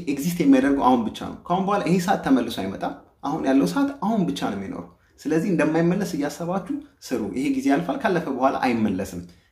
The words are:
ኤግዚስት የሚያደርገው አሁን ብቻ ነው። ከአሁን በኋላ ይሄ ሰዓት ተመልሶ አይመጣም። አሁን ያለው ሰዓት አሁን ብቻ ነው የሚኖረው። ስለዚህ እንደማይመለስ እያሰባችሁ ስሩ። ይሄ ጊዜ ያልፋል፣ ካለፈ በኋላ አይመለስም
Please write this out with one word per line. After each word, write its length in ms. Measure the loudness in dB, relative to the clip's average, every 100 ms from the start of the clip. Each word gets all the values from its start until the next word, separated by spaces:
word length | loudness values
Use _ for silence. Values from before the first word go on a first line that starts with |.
| -4
ኤግዚስት 300 | -4 -2 2
የሚያደርገው 440 | 6 6 6 4
አሁን 180 | 4 4
ብቻ 160 | 2 -6 -10
ነው። 120 | -10
ከአሁን 260 | -2 -2 0
በኋላ 160 | 0
ይሄ 120 | 2 2
ሰዓት 220 | 2 0
ተመልሶ 360 | 2 2 2 -4
አይመጣም። 360 | -6 -6 -8 -8 -16 _
አሁን 180 | -6 -4
ያለው 240 | 2 2 2
ሰዓት 220 | 2 -2 -2
አሁን 220 | -2 0
ብቻ 160 | 0 -2
ነው 120 | -4 -4
የሚኖረው። 340 | -6 -10 -12 -18 _ -12
ስለዚህ 300 | -2 0 2
እንደማይመለስ 640 | 2 2 2 2 2 -2
እያሰባችሁ 600 | -2 -4 -4 -4 -4 -4 -8 -8 _
ስሩ። 200 | -6 -4 -4
ይሄ 120 | -2 -2
ጊዜ 160 | 0 2
ያልፋል፣ 300 | 2 0 -2
ካለፈ 260 | 0 0 -2
በኋላ 280 | 0 0 2
አይመለስም 600 | 0 2 0 -2 -6 -10 -14 -18 _